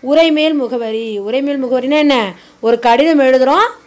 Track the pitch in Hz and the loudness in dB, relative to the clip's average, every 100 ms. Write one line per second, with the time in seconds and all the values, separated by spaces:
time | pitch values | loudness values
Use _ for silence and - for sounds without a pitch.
0 | 254 302 330 302 311 294 240 247 226 220 | 2 2 2 2 0 0 -4 -4 -6 -6
1 | 226 208 202 254 277 285 254 254 254 302 | -6 -8 -4 -4 -4 -4 -2 -2 0 0
2 | 294 262 202 175 - _ 226 226 240 233 | 2 0 -2 -10 -20 _ -2 0 2 2
3 | 311 311 262 262 262 320 466 466 | 2 2 2 2 2 2 0 -4